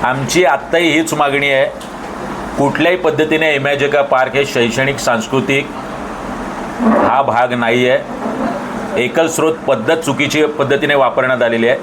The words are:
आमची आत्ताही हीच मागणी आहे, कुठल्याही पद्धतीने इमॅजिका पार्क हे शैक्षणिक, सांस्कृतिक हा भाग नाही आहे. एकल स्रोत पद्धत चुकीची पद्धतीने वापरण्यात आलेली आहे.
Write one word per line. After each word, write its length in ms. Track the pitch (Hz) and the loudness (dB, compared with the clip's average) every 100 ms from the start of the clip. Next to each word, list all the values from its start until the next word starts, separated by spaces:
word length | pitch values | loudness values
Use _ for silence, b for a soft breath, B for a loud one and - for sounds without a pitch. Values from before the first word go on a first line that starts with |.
आमची 400 | 120 131 120 160 | 0 -2 0 2
आत्ताही 440 | 180 135 - 165 170 | 2 2 0 0 2
हीच 220 | 151 156 | 2 0
मागणी 360 | 151 143 143 143 | 0 2 2 2
आहे, 160 | 135 143 - - - - - - - - - | 2 0 -2 -12 -12 -12 -10 -10 -8 -8 0
कुठल्याही 380 | 139 - 160 180 | 0 2 0 2
पद्धतीने 540 | 165 147 156 156 160 | 0 0 2 2 2
इमॅजिका 460 | 143 139 139 143 143 | 2 0 0 2 2
पार्क 320 | 139 131 - | 2 2 2
हे 100 | 131 | 0
शैक्षणिक, 540 | 135 127 117 110 135 135 | 0 0 0 2 -2 0
सांस्कृतिक 680 | - 117 110 135 117 135 143 - - - - - - - - - - - | 0 0 0 -2 2 0 -2 -10 -10 -10 -10 -10 -10 -8 -8 -10 -10 -2
हा 380 | 240 151 147 127 | 0 2 2 2
भाग 300 | 113 113 127 | 2 2 0
नाही 360 | 123 117 123 123 | 0 2 2 2
आहे. 1120 | 139 - - - - - - - - - - | 2 -2 -8 -6 -4 -4 -4 -8 -8 -6 -2
एकल 240 | 123 - 165 | -2 0 0
स्रोत 280 | 160 156 - - | 2 0 0 -2
पद्धत 300 | 131 113 165 | 0 2 0
चुकीची 480 | 151 131 143 156 151 | 0 -2 0 2 0
पद्धतीने 460 | 147 127 139 147 | 0 0 0 2
वापरण्यात 480 | 143 127 131 127 123 | 2 2 2 0 2
आलेली 260 | 117 117 117 | 2 2 2
आहे. 100 | 135 | 0